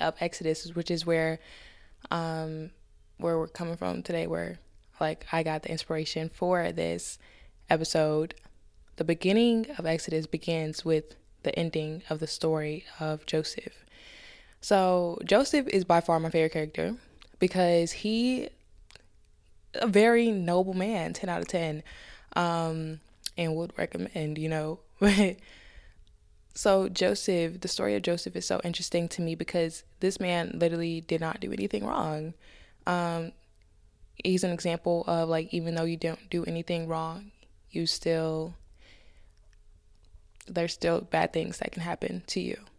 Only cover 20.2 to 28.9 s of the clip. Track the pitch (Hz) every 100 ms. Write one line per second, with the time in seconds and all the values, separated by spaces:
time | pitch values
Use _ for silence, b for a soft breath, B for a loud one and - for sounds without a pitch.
20.2 | 233 202 170 180 190 185 202 208 160 175
21.2 | 185 170 170 180 160 151 B B B B
22.2 | B 170 175 170 160 160 160 156 - -
23.2 | - - 165 160 170 - 170 175 185 170
24.2 | 151 156 156 160 156 170 - - 202 202
25.2 | 190 185 B B B B B B - -
26.2 | - - _ - 208 190 190 180 190 202
27.2 | - 175 165 180 185 - 202 196 180 175
28.2 | 185 180 - 185 175 170 -